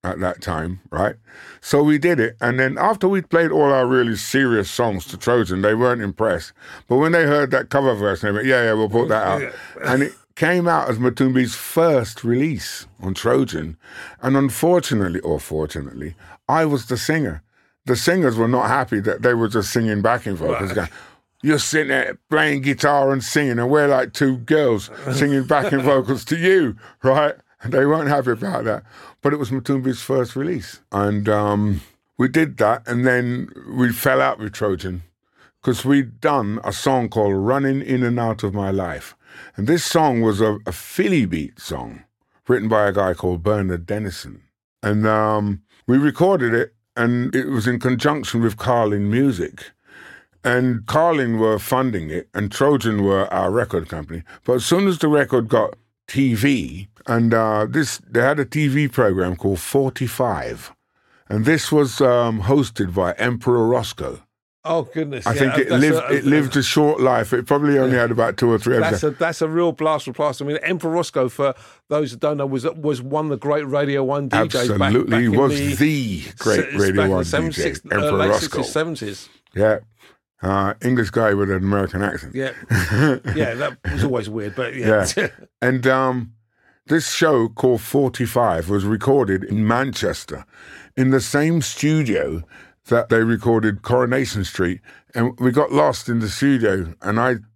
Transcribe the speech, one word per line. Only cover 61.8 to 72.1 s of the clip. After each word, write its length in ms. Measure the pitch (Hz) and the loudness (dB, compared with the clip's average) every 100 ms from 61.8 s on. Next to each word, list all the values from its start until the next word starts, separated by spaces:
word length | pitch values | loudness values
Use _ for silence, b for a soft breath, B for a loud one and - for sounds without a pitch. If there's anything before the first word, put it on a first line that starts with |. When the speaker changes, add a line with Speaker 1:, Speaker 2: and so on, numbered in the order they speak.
| 143 - | 2 2
Speaker 1:
um, 400 | 135 120 117 110 | 2 4 2 0
hosted 500 | 98 143 123 - 98 | 2 2 2 -2 -4
by 200 | 87 90 | 0 -2
Emperor 520 | - 113 117 123 123 113 | 0 -2 -2 0 2 2
Roscoe. 520 | 123 113 - 69 60 _ _ _ _ 160 | 0 -2 -8 -10 -10 _ _ _ _ -6
Speaker 2:
Oh, 180 | 165 | -4
goodness, 440 | 143 165 151 131 95 | -4 -6 -6 -4 -2
Speaker 1:
I 60 | |
Speaker 2:
yeah, 60 | 123 | 2
Speaker 1:
think 180 | 135 147 | 2 2
it 120 | 135 | 2
Speaker 2:
that's 120 | 127 | 4
Speaker 1:
lived, 160 | 147 - | 4 2
Speaker 2:
a, 160 | 135 | 0
Speaker 1:
it 100 | 143 135 | 0 4
lived 300 | 147 139 143 | 2 2 0
a 80 | |
short 380 | 127 - 147 151 | 0 2 2 4
life. 320 | 127 120 107 | 2 2 0
It 120 | 123 120 | -2 2
probably 320 | 143 147 143 | 2 4 4
only 160 | 131 127 | 4 2
Speaker 2:
Yeah. 60 | |
Speaker 1:
had 80 | 117 | 2
about 260 | 117 113 - | 2 0 2
two 120 | 123 | 2
or 80 | 113 | 2
three 200 | 113 123 | 2 2
Speaker 2:
That's 100 | 156 196 | 2 0
Speaker 1:
episodes. 120 | 151 143 | -2 -2
Speaker 2:
a, 40 | |
that's 220 | 165 165 | -4 -2
a 80 | 160 | -2
real 240 | 160 175 | 0 0
blast 320 | 139 156 151 - | 0 -2 -2 -6
from 80 | |
past. 280 | 117 147 131 | -4 -4 -4
I 40 | 143 | -6
mean, 120 | 151 | -6
Emperor 280 | 156 180 165 | -4 -4 -2
Roscoe, 360 | 165 165 - 127 | -2 -2 -2 -2
for 260 | - 143 131 B B _ | 0 -4 -4 B B _
those 220 | 151 147 | -2 -2